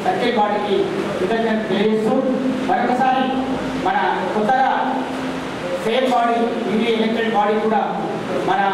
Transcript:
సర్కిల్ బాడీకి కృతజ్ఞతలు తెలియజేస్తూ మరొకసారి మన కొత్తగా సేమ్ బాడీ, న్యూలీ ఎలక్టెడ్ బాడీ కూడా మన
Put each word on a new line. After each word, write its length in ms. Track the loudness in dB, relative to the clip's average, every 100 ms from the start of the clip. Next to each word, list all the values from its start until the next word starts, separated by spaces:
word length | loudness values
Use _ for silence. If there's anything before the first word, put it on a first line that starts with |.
సర్కిల్ 340 | 0 0 0 2
బాడీకి 380 | 2 0 0 0 0 -2 -4 -2
కృతజ్ఞతలు 500 | 0 0 0 0 0
తెలియజేస్తూ 420 | 0 2 2 2 2 2 0 0 -2 0
మరొకసారి 560 | 0 0 2 2 2 0 -2 -2 -4 -4 -2 -2
మన 100 | 0 0 0 -2 0
కొత్తగా 340 | 2 2 2 2 0 -2 -4 -4 -6 -6 -8 -6 -6 -4 0
సేమ్ 220 | 0 2
బాడీ, 240 | 2 2 0 0 -2 -2
న్యూలీ 200 | 0 2 2
ఎలక్టెడ్ 380 | 0 0 0 2
బాడీ 180 | 2 2 2
కూడా 160 | 0 0 -2 -4 -4 -4 -2 0
మన 120 | 0 2